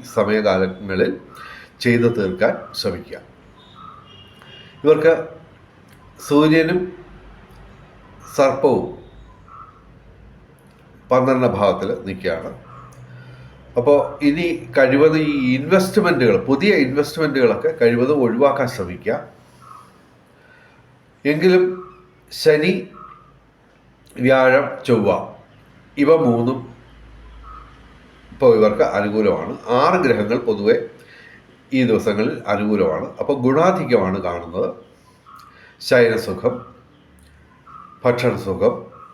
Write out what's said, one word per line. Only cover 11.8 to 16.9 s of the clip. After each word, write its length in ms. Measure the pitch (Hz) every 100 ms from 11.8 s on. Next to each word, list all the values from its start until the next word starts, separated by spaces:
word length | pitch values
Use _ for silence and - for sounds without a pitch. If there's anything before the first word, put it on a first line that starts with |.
| 95 - 95
നിൽക്കുകയാണ്. 420 | 92 90 80 - - - - - - - - - - - - - 123
അപ്പോൾ 180 | 120 143 - - 143
ഇനി 160 | 156 175 - - 143
കഴിവതും 460 | 131 139 156 156 151
ഈ 20 | 143 127 131
ഇൻവെസ്റ്റ്മെൻറ്റുകൾ, 800 | 151 190 185 214 175 123 117 98 123
പുതിയ 220 | 139 208 175
ഇൻവെസ്റ്റ്മെൻറ്റുകളൊക്കെ 880 | 127